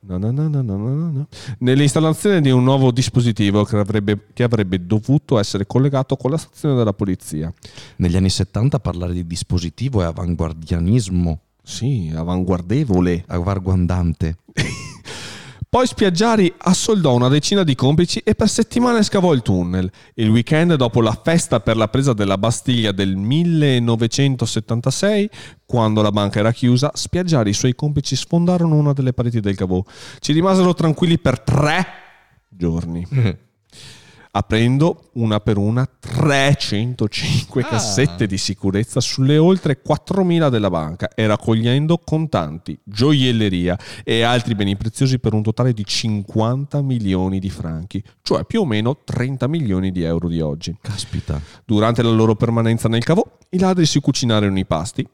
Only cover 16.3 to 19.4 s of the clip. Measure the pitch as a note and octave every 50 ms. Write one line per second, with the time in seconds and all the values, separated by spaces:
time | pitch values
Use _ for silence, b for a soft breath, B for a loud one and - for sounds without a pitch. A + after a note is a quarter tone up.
16.3 | A3+ G#3+ F#3+ E3 - - - - F#3 - - - A3 G3+ D#3+ C#3+ B2 A#2+ B2 B2+
17.3 | C3+ D3+ - - G#3 G3+ F#3 D#3 C3 - - C3 D3+ D#3 F3 - - A3+ - -
18.3 | G#3+ - A3+ G#3 - - A3+ - - B3 A#3+ B3 A#3+ A3+ G#3 - - G#3 F3+ F#3
19.3 | D#3 B2+